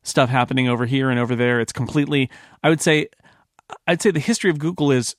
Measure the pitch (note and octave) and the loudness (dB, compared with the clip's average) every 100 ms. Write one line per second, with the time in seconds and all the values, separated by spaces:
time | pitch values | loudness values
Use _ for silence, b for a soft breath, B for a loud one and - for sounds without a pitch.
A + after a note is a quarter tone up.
0 | - - B2 C3 A#2+ C3 B2+ A#2+ A#2+ C3+ | -4 0 2 2 0 0 0 0 0 0
1 | C3+ A#2+ A#2+ A#2+ B2 A#2+ A2 - A#2 D3+ | 0 0 0 0 0 0 -2 -4 -4 -2
2 | C#3+ C#3+ B2+ B B B D3+ E3 F3 D3+ | 0 0 -2 B B B 0 2 2 0
3 | - _ b b _ _ - - - F3 | -2 _ b b _ _ -20 -8 -4 0
4 | A3 D#3+ E3+ A#3 G3 D3+ D#3+ F3+ C#3+ C3 | 0 0 -2 -2 0 -2 -4 -2 0 0
5 | A#2 | -2